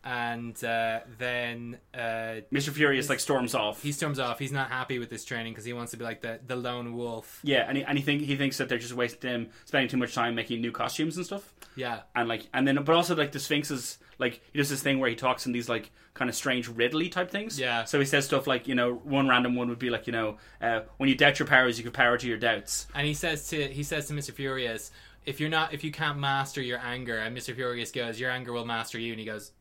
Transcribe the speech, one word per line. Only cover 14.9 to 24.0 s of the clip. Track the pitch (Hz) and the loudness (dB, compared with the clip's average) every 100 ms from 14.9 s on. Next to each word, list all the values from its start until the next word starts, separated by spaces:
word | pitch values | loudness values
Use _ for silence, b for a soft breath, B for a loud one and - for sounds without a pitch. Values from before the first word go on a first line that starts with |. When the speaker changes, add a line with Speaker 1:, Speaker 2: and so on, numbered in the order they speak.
| 135 | 2
Speaker 2:
where | 127 | 2
he | 113 | 2
talks | 127 123 131 | 0 0 0
in | |
these, | 120 117 | -2 0
like, | 113 104 b b | -2 -4 b b
kind | - 123 | -4 -2
of | - | 0
strange | 139 123 117 | 0 0 -2
riddly | 113 123 156 170 | 2 2 4 0
type | 180 180 | 0 0
things. | 202 220 143 | -2 -4 -2
Speaker 1:
Yeah. | 127 117 | 0 0
Speaker 2:
So | 113 143 | 2 4
he | 139 | 6
says | 143 139 | 4 4
stuff | 139 139 | 2 2
like, | 127 - | 0 2
you | 127 | 2
know, | 123 123 | 2 0
one | 143 139 135 | 0 2 6
random | 123 123 123 | 6 4 2
one | 123 | 0
would | 117 | -2
be | 127 | -2
like, | 113 - | -2 -2
you | |
know, | 113 110 107 B B | -2 -2 -4 B B
uh, | 117 113 - - | 0 0 -2 0
"When | 135 | 2
you | 127 | 6
doubt | 147 139 | 6 6
your | 143 | 6
powers, | 131 127 117 | 6 6 2
you | |
give | 117 | -6
power | 123 123 120 | 4 4 4
to | 123 | 0
your | 110 | 0
doubts." | 117 104 - - - 143 | 2 2 -2 -6 -4 -2
Speaker 1:
And | 147 | 0
he | |
says | 147 170 151 - | 0 -2 -2 -4
to, | 160 139 | -4 -2
he | 139 | -4
says | 143 156 | -4 -4